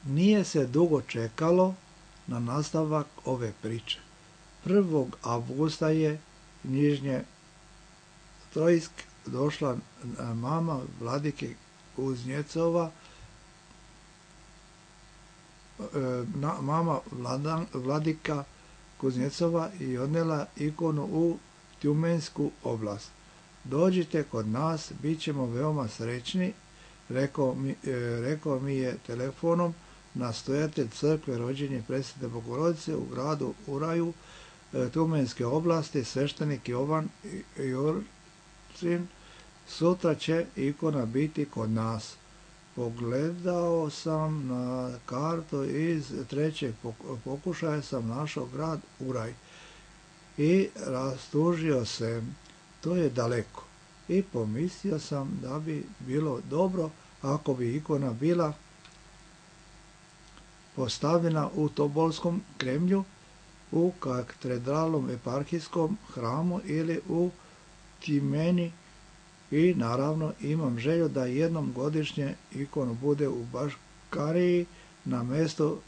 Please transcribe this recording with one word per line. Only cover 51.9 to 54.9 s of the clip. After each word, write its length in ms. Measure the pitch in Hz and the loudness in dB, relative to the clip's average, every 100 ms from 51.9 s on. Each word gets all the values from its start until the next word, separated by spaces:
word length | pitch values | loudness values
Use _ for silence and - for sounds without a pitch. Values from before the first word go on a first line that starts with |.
| - 113 117 117 143 - - - - | -2 -2 -2 -4 -10 -18 -20 -20 -8
to 140 | 156 180 | -2 2
je 140 | 151 | 2
daleko. 540 | 120 117 120 101 - - - - - - | 2 0 0 -2 -10 -18 -20 -20 -20 0
I 160 | 180 | 0
pomislio 760 | 190 123 110 110 175 - 196 | 2 -2 0 0 -2 -2 -2